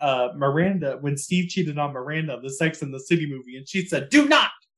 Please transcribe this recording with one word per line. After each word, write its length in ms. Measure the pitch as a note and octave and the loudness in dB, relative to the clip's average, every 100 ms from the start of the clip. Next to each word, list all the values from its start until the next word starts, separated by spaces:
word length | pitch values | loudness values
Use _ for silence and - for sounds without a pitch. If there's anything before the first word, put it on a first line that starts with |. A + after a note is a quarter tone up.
uh, 280 | D3 B2+ B2 C#3+ | 0 2 0 0
Miranda, 600 | C#3 D3 F#3 F#3+ C#3+ C3 | 2 4 2 2 -2 -2
when 160 | C#3+ C#3 | -2 -4
Steve 320 | - F3+ F3 | 0 0 0
cheated 280 | F#3+ D#3 C#3+ | -2 -2 -2
on 140 | C#3+ | -4
Miranda, 480 | B2+ C3 D#3 D#3 A#2+ | -4 -6 -4 -4 -6
the 80 | C3+ | -8
Sex 300 | C3+ D#3+ D#3 | -2 -2 -2
and 120 | C#3 | -8
the 80 | C3+ | -10
City 260 | C3+ E3+ D3 | 0 0 0
movie, 280 | C3 B2+ B2+ | -6 -10 -16
and 100 | C3+ | -6
she 160 | G3 F3+ | -6 -2
said, 220 | C#3+ C#3 | -4 4
"Do 180 | D4 C#4+ | 4 6
not 240 | D4+ G#3+ - _ | 4 4 -4 _